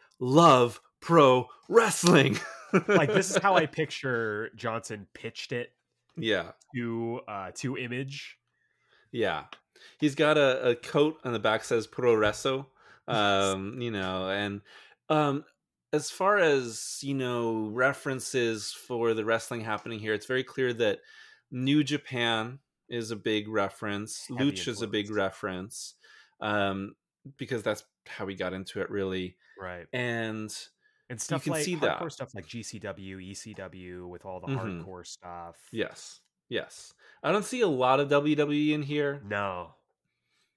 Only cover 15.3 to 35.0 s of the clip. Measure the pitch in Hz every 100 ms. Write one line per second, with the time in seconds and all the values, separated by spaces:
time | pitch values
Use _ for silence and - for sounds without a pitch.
15.3 | 139 - _ _ _ _ 151 143 - 190
16.3 | 208 165 139 120 110 - - 139 139 127
17.3 | 120 117 110 107 113 131 135 143 131 -
18.3 | 131 117 110 107 - - 123 117 110 110
19.3 | 113 - 120 110 104 - 113 107 104 -
20.3 | 127 127 - 127 117 110 95 - - -
21.3 | _ - 127 131 147 135 143 - 123 117
22.3 | 113 113 139 _ _ - 120 110 110 113
23.3 | 107 107 110 98 - 107 101 107 - -
24.3 | 123 139 - - 110 110 107 104 104 95
25.3 | - 101 90 98 - - - _ - _
26.3 | - 107 104 98 98 98 - _ _ 135
27.3 | - 131 120 104 - - _ - - 98
28.3 | 92 92 92 95 - 90 101 95 92 92
29.3 | - _ - 92 87 82 123 123 117 113
30.3 | 110 107 - - _ _ _ - 117 -
31.3 | 165 156 160 147 165 104 - 170 - 131
32.3 | 104 - 120 104 107 101 98 95 95 92
33.3 | 98 113 101 92 92 90 90 90 87 95
34.3 | 92 87 135 104 87 90 90